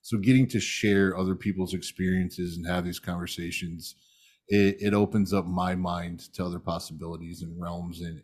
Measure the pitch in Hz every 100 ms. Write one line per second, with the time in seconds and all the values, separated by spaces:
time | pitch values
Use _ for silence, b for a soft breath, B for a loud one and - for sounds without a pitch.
0 | - 107 98 131 135 107 - - 107 98
1 | 95 90 92 92 104 92 92 92 - -
2 | 92 92 90 - 87 85 82 90 87 85
3 | - 87 85 - 85 - 87 82 - b
4 | b b b b - 101 98 98 104 104
5 | 101 107 95 98 90 90 92 92 87 87
6 | 87 85 - - 90 87 85 82 - 78
7 | 85 82 82 90 82 85 87 87 87 82
8 | 87 78